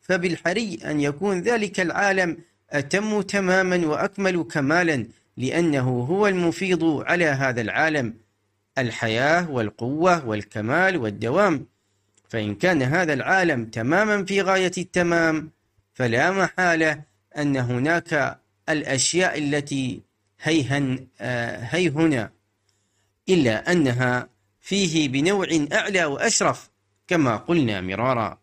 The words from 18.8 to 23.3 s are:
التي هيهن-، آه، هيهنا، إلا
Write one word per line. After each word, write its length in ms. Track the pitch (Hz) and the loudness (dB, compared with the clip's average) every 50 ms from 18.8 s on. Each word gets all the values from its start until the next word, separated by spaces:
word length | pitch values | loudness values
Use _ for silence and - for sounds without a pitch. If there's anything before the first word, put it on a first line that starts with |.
| 139 - 135 131 - - - 170 185 180 - 147 | -2 -2 -2 0 0 0 2 2 0 0 0 -2
التي 640 | 151 143 143 147 143 147 143 139 135 123 110 - - _ _ _ _ _ _ _ - | -2 -2 -2 -2 -4 -4 -4 -4 -4 -4 -6 -8 -12 _ _ _ _ _ _ _ -2
هيهن-، 640 | 156 160 165 135 113 139 143 139 131 127 127 - - _ _ | 0 0 0 2 0 -2 -2 0 -2 -4 -6 -8 -16 _ _
آه، 400 | 101 123 123 120 117 117 - - 117 | -8 -6 -4 -4 -6 -6 -8 -10 -8
هيهنا، 680 | 120 - 170 185 165 131 147 165 160 147 123 107 95 _ _ _ _ _ _ _ _ _ _ _ _ _ _ _ _ _ _ _ | -4 -2 0 0 0 2 2 2 2 2 0 -2 -6 _ _ _ _ _ _ _ _ _ _ _ _ _ _ _ _ _ _ _
إلا 440 | - | 2